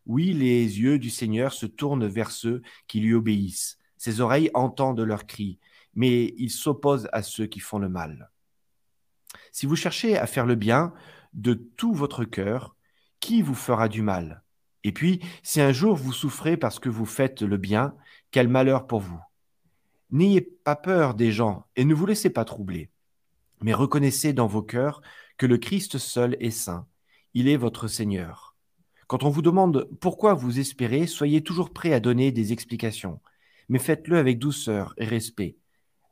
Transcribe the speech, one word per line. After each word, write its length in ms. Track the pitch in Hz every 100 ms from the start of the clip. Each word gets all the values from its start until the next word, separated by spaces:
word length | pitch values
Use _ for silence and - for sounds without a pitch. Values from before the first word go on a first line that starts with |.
| -
Oui, 260 | 123 180
les 280 | 165 127 120 113 98
yeux 160 | 127 147
du 120 | 117
Seigneur 420 | - 113 110 131
se 140 | - 110
tournent 400 | - 143 139 107
vers 240 | 101 107
ceux 300 | - 117 123 - - -
qui 120 | 107
lui 140 | 110
obéissent. 640 | 113 110 104 98 - - - _ _
Ses 220 | 120 107
oreilles 300 | 120 135 160 123
entendent 440 | 127 - 131 113
leurs 280 | 110 104 -
cris, 320 | - 101 90 _ _ _
mais 400 | - 127 123 117 -
il 120 | 123
s'oppose 580 | - 156 139 143 139 -
à 80 | 113
ceux 240 | 98 - 107
qui 140 | 98
font 180 | - 104
le 100 | 98
mal. 440 | 90 80 73 - _ _ _ _ _ _ _ _ _ - - -
Si 140 | - 139
vous 100 | 160
cherchez 420 | 180 - 233 208
à 80 | 113
faire 200 | 139 120
le 100 | 117
bien 380 | 104 123 170 - - - _
de 200 | - 113
tout 400 | 120 - - 233
votre 320 | 175 143 - 113
cœur, 500 | - 98 123 - _ _ _ _ _
qui 220 | - 233
vous 140 | 151 127
fera 320 | - 113 113
du 140 | 104
mal ? 420 | 107 92 80 78 _ _ _ _
Et 80 | 104
puis, 300 | - 165 180 175 -
si 180 | - 156
un 100 | 139
jour 240 | 127 208 170
vous 160 | 131
souffrez 460 | 120 147 - 156 170
parce 220 | 117 -
que 100 | 131
vous 160 | 110 110
faites 360 | - 135 135
le 160 | 104 101
bien, 380 | 95 107 139 - _ - _
quel 160 | 135 123
malheur 380 | 131 131 135 -
pour 120 | 113
vous. 200 | 92 85 - _ _ _ _ _ _ _ _
N'ayez 300 | 139 196 190
pas 340 | 180 - - 147
peur 380 | 180 185 143 107
des 160 | 117
gens 340 | 107 113 90 - -
et 100 | 139
ne 80 |
vous 120 | 151 190
laissez 240 | 208 185
pas 160 | 123 113
troubler, 440 | 110 95 85 - _ _ _ _ _ _ _
mais 120 | 107
reconnaissez 600 | 110 139 147 139 - 151
dans 120 | 131 113
vos 160 | 107
cœurs 400 | 104 123 143 147 - - - -
que 80 | 127
le 120 | 120
Christ 400 | - 196 196 135
seul 380 | - 120 123 123
est 120 | 117
saint. 340 | 110 - 87 - _ _ _ _
Il 140 | 120 131
est 100 | 143
votre 300 | 117 - 110
Seigneur. 680 | - 104 95 82 - - _ _ _ _ _ -
Quand 160 | 131
on 60 | 143
vous 120 | 143
demande 480 | 165 180 185 135 - -
pourquoi 320 | 180 - 208 170
vous 240 | 123 123
espérez, 480 | 135 - 120 135 165
soyez 340 | - 147 151
toujours 300 | 151 175 165
prêt 200 | - 170
à 60 | 131
donner 320 | 113 123 135
des 220 | 117 104
explications, 680 | 117 - 117 113 104 92 76 - _ _ _ -
mais 100 | 123
faites-le 380 | - 156 156 170
avec 200 | 131 117
douceur 560 | 143 139 - 104 95 -
et 80 | 110
respect, 500 | 113 110 - 90 - _ _ _ _ _